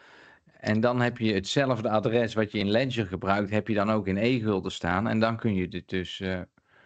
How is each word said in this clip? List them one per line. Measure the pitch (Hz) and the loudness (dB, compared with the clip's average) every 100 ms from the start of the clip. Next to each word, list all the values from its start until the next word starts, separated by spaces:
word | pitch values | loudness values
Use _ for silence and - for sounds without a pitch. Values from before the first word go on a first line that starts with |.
| - - - - _ - | -20 -20 -20 -20 _ -6
En | 104 107 | 0 2
dan | 120 123 | 2 2
heb | 120 120 | 0 0
je | 110 | 0
hetzelfde | 98 95 147 135 113 113 | 0 0 0 0 0 0
adres | 107 113 117 110 | 0 2 2 0
wat | 110 107 | 0 -2
je | 107 | 0
in | 98 | 2
Ledger | 113 135 117 92 | 2 0 -2 -4
gebruikt, | 90 95 101 98 | -2 0 0 0
heb | 107 113 | -2 0
je | |
dan | 101 101 | 0 2
ook | 110 95 | 0 0
in | 98 | 0
e-gulden | 117 131 107 95 92 | 0 0 0 0 -2
staan. | - 85 92 113 | -4 -2 0 0
En | 110 | 2
dan | 113 113 | 0 0
kun | 117 | 0
je | 95 90 | 0 -2
dit | 90 - | -6 -6
dus, | 92 87 - | -6 -6 -6
eh, | 92 92 85 _ _ _ | -6 -6 -8 _ _ _